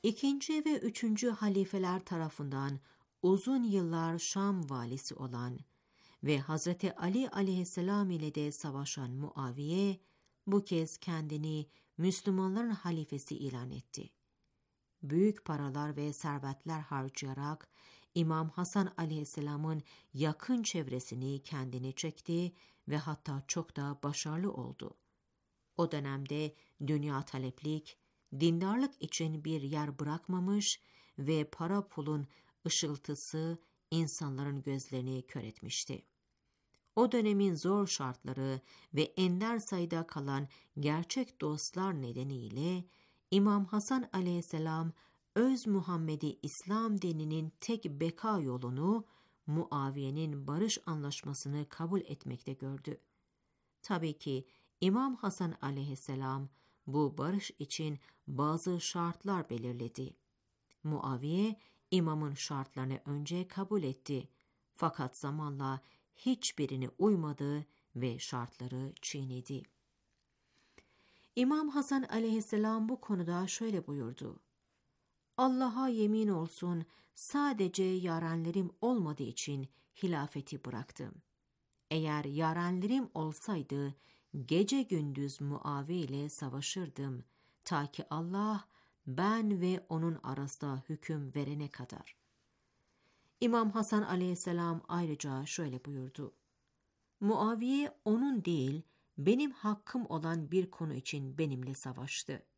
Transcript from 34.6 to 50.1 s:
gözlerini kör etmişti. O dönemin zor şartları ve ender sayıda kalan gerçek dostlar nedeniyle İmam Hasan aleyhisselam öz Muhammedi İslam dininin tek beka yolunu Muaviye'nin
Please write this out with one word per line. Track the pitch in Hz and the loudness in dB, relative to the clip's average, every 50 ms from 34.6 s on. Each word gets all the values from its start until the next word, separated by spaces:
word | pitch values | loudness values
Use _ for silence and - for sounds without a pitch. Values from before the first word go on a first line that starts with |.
gözlerini | 131 143 135 135 131 - 135 127 123 131 131 127 127 | -2 -2 -2 -2 -4 -4 -4 -4 -2 -2 -4 -4 -6
kör | - - - | -8 -8 -8
etmişti. | - 110 - - - 107 - - - - - - - _ _ _ _ _ _ _ _ _ _ _ _ _ _ _ _ _ _ | -8 -8 -10 -10 -8 -6 -4 -4 -4 -4 -6 -10 -10 _ _ _ _ _ _ _ _ _ _ _ _ _ _ _ _ _ _
O | 214 247 233 | 4 6 6
dönemin | 247 240 214 214 208 196 202 196 170 | 6 4 4 4 4 6 4 4 4
zor | 147 - 175 196 208 202 | 2 2 4 4 4 4
şartları | - - - 143 127 120 - - 135 127 131 135 135 135 127 _ - - - - _ - | 2 0 -2 -2 -4 -4 -6 -6 -6 -4 -2 0 0 -2 -2 _ -12 -20 -20 -16 _ 2
ve | 143 | 2
ender | 156 - - - 185 180 180 180 214 226 233 226 | 2 2 4 2 4 4 4 2 2 0 0 0
sayıda | 220 - 196 180 175 165 170 165 165 | -2 -2 0 0 0 0 0 -2 -2
kalan | - - 151 139 139 135 139 143 135 - - - _ _ 147 | -2 -4 -4 -2 0 0 0 -2 -4 -8 -20 -20 _ _ 0
gerçek | 143 147 151 160 170 - - 262 247 - - _ | 0 2 2 2 0 -2 -2 -2 -2 -4 -4 _
dostlar | - 151 151 147 - - - 180 185 196 180 143 | -2 -2 -2 0 -2 -2 -2 0 0 0 0 -2
nedeniyle | 135 120 120 127 131 139 139 127 117 107 107 131 151 175 185 180 180 - _ _ _ _ _ _ _ _ | -4 -4 -4 -4 -4 -4 -4 -6 -6 -6 -4 0 0 0 0 0 -4 -8 _ _ _ _ _ _ _ _
İmam | 185 196 196 208 202 202 196 | 6 6 8 8 6 6 4
Hasan | 180 - 214 208 - 269 262 240 - | 2 0 0 2 2 0 0 0 0
aleyhisselam | - 190 180 175 175 175 170 - - 156 160 160 160 160 165 165 - _ - _ _ _ _ _ _ | -2 0 2 2 2 0 -2 -2 -2 -2 -2 0 0 0 -2 -2 -4 _ -20 _ _ _ _ _ _
öz | 202 240 262 269 240 - | 4 4 6 4 2 2
Muhammedi | 220 202 190 170 180 175 165 160 156 156 151 156 147 - - | 2 2 2 2 2 0 0 0 0 0 0 -2 -2 -2 -4
İslam | - 147 - - - 180 208 220 226 226 208 196 | -6 -4 -4 -4 0 0 0 0 2 2 0 2
dininin | - 175 165 156 156 151 156 160 156 160 _ _ | 2 0 0 0 -2 0 -2 -2 -2 -4 _ _
tek | - - 233 220 - | -4 -2 -2 -2 -2
beka | 165 143 143 165 165 165 - - 220 214 185 | -6 -2 0 -2 -2 -2 -2 -2 0 0 2
yolunu | 147 131 123 123 127 120 127 135 156 185 220 226 208 _ _ _ _ _ _ _ _ | 0 0 -2 -2 -2 -4 -2 2 2 2 2 2 0 _ _ _ _ _ _ _ _
Muaviye'nin | - 147 160 165 - 143 143 139 135 135 143 139 135 | 0 0 0 0 0 -2 -2 0 -2 -2 -2 -2 -2